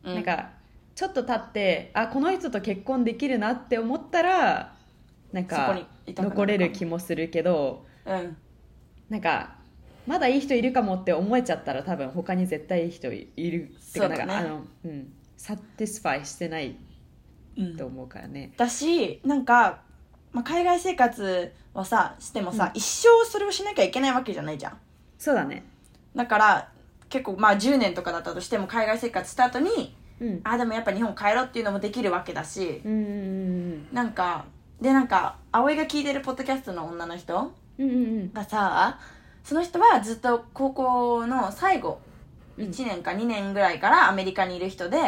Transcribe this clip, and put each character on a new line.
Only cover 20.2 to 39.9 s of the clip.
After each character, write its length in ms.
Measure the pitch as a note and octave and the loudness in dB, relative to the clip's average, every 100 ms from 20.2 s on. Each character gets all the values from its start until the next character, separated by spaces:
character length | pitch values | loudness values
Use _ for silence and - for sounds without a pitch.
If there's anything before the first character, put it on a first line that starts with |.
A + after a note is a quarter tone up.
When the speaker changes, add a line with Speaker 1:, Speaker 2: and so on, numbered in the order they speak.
| _ | _
Speaker 1:
ま 100 | A#3+ | -8
あ、 20 | |
海 200 | A#3+ E4+ | -2 0
外 160 | F4+ F4 | 2 2
生 160 | F#4 - | 0 2
活 580 | A#3+ A#3+ G3 F3+ F3 - - | 2 2 -2 -2 -4 -10 -14
は 120 | - F#3+ | -10 0
さ、 300 | A3+ E3 - | 2 2 -2
し 120 | - | -10
て 100 | - | -6
も 100 | F#3 | -4
さ、 140 | A3 F3+ | -2 -2
Speaker 2:
う 20 | |
ん。 20 | |
Speaker 1:
一 100 | A3+ | -2
生 240 | - - A#4 A#4 A#4 | -4 4 8 8 6
そ 80 | G#4 | -2
れ 80 | G4+ | -4
を 60 | |
し 120 | F#4 | -4
な 100 | G4+ | -4
き 60 | G4+ | 2
ゃ 40 | |
い 80 | F#3 | 2
け 80 | B3+ | 2
な 80 | C4+ | 2
い 60 | |
わ 100 | B3 | 0
け 100 | B3+ | -2
じ 60 | D3+ | -8
ゃ 20 | |
な 100 | D3+ | -8
い 60 | D3 | -8
じ 80 | - | -10
ゃ 40 | |
ん。 80 | - _ _ - _ | -14 _ _ -20 _
Speaker 2:
そ 120 | D4+ | 0
う 40 | B3 | 0
だ 100 | C#3 | 0
ね。 180 | - - _ - - - - | -8 -16 _ -20 -20 -12 -6
Speaker 1:
だ 100 | A#3+ | 0
か 120 | G#3 | 6
ら、 320 | G#3+ F#3+ - - - _ - | 6 6 0 -20 -20 _ -6
結 160 | C4+ | -6
構、 120 | C4 F#3+ | -4 4
ま 120 | G#3+ | 4
あ、 80 | G3+ | 6
十 200 | A3+ C#4 | 4 4
年 160 | G#3 | 2
と 80 | F3 | 0
か 100 | F3 | -6
だ 80 | E3+ | -6
っ 40 | |
た 100 | E3+ | -6
と 80 | E3+ | -10
し 80 | - | -4
て 80 | G#3+ | -2
も、 100 | G3 | 0
海 200 | A3+ G#3+ | 0 0
外 100 | A3 | 0
生 120 | A#3 | 0
活 180 | F#3 F3+ | -4 -6
し 60 | - | 2
た 100 | B3 | 2
後 140 | B3 | 2
に、 360 | E4 A4 - - - - | 0 0 -4 -12 -20 -8
Speaker 2:
う 60 | A#3+ | -6
ん。 160 | F3+ | -4
Speaker 1:
あ、 140 | G#3+ A#3 | -2 0
で 80 | A#3+ | 0
も 80 | |
や 80 | A3 | 0
っ 20 | |
ぱ 80 | A3 | -2
日 100 | G3 | 0
本 120 | A3+ - | -2 0
帰 160 | G#3 | 2
ろ 120 | A#3 | 2
う 20 | B3+ | 0
っ 40 | |
て 100 | A#3+ | -2
い 20 | |
う 40 | G#3+ | -2
の 60 | |
も 80 | G3 | -2
で 120 | G#3 | -4
き 100 | A3+ | -2
る 100 | G#3 | 0
わ 120 | F3+ | 0
け 100 | F#3 | -4
だ 100 | D3 | -8
し、 380 | D3+ F#3 F3 - | -8 -6 -6 -4
Speaker 2:
う 60 | G#3+ | -2
ん 20 | |
う 40 | G#3+ | -2
ん 40 | |
う 20 | |
ん 40 | G#3 | -2
う 60 | |
ん。 760 | G3+ F#3+ F#3+ F#3 F3+ F3 D#3+ D3 | -4 -6 -4 -2 -4 -4 -8 -6
Speaker 1:
な 100 | B3 | -4
ん 80 | A#3 | -4
か、 340 | - F3+ E3+ - - - - | -2 -2 -4 -8 -20 -20 -2
で、 100 | B3+ | 4
な 100 | C4+ | 4
ん 60 | B3+ | 6
か、 300 | F#3 - - - | 2 2 -8 -2
葵 260 | A3+ C4+ D4+ | 2 4 2
が 60 | |
聞 180 | D#4 D4 | 0 -2
い 20 | |
て 80 | C#4+ | -2
る 100 | C#4 | -4
ポ 100 | C4+ | -4
ッ 40 | C4 | -6
ド 80 | |
キ 80 | C4 | -4
ャ 60 | C4+ | -4
ス 60 | |
ト 100 | B3 | -4
の 120 | F3 D#3+ | -10 -10
女 200 | E3+ E3+ | -10 -10
の 100 | F3 | -10
人 380 | - F3 D4 - - - | -4 -4 -4 -10 -20 -4
Speaker 2:
う 80 | C4+ | 0
ん 40 | |
う 20 | |
ん 40 | B3 | 2
う 20 | A#3 A3 | 0 -2
ん。 100 | F#3 | -4
Speaker 1:
が 100 | G#3+ | -8
さ、 560 | G3+ G#3+ G3 E3+ G3+ - - - - - | -4 0 2 4 2 0 -18 -20 -20 -20
そ 120 | - D4+ | -4 -2
の 80 | |
人 160 | F4 F4 | -2 6
は 220 | A4+ | 8